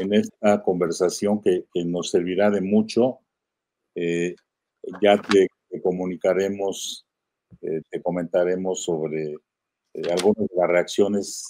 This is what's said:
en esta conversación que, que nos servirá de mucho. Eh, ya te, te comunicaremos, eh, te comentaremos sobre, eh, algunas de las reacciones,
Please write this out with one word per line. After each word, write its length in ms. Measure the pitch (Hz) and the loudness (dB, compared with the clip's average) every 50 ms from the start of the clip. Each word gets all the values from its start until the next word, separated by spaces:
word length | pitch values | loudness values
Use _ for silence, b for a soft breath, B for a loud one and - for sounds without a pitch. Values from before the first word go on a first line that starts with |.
en 120 | 92 98 104 | -2 2 2
esta 500 | 107 107 107 - - 110 104 104 104 - | 2 2 0 -6 0 2 2 2 2 2
conversación 760 | 101 92 87 90 82 85 - 92 87 - - 101 101 104 104 | 0 0 0 0 0 0 0 0 0 0 0 0 0 0 2
que, 260 | - 98 90 90 - _ | 2 2 0 0 -2 _
que 140 | - 90 87 | -6 -4 -2
nos 240 | 87 87 87 82 - | -2 -2 -4 -4 0
servirá 400 | - 92 87 90 92 90 101 104 | 0 0 0 0 0 2 2 2
de 120 | 104 98 | 2 0
mucho. 580 | 92 95 104 107 107 110 - 113 120 131 120 - _ _ _ _ _ _ _ _ _ _ _ _ _ _ - | 0 2 2 2 2 2 2 2 2 2 0 -4 _ _ _ _ _ _ _ _ _ _ _ _ _ _ -8
Eh, 420 | 87 87 85 85 85 87 90 87 - _ _ _ _ _ _ _ _ - - 87 92 | -6 -4 -2 -2 -2 -2 -4 -6 -10 _ _ _ _ _ _ _ _ -16 -14 -6 2
ya 200 | 104 104 104 104 | 4 4 4 4
te, 260 | - - 101 98 95 90 _ _ _ - | 4 4 6 6 6 4 _ _ _ -14
te 120 | - 82 | -10 -4
comunicaremos, 1200 | - 95 90 92 92 90 90 82 - 95 90 92 98 98 101 101 98 98 90 - - - - - _ _ _ _ _ _ _ _ _ _ - - | -2 -2 -2 -2 -4 -6 -6 -2 0 0 2 2 0 -2 -2 -4 -4 -6 -6 -6 -10 -12 -12 -14 _ _ _ _ _ _ _ _ _ _ -20 -12
eh, 200 | 85 85 80 80 76 - | -8 -6 -6 -6 -8 -8
te 120 | - 85 | -10 -6
comentaremos 840 | - 87 87 90 85 82 - 90 90 90 92 92 95 92 92 - - | -4 -4 -4 -4 -4 -2 0 0 2 2 0 -2 -2 -4 -6 -4 -4
sobre, 500 | - 85 78 78 76 76 78 78 76 76 76 _ _ _ _ _ _ _ _ _ _ - | -4 -4 -2 -4 -4 -4 -6 -6 -8 -10 -12 _ _ _ _ _ _ _ _ _ _ -12
eh, 180 | - 80 85 | -8 -4 -2
algunas 380 | 87 90 - 104 107 220 208 95 | -2 0 2 2 2 0 -2 -2
de 60 | - | 0
las 120 | 87 87 | 0 0
reacciones, 800 | 85 87 87 85 - - - 101 101 104 101 95 - - - - - | 2 2 2 2 0 0 0 0 0 0 -4 -4 -6 -10 -12 -10 -6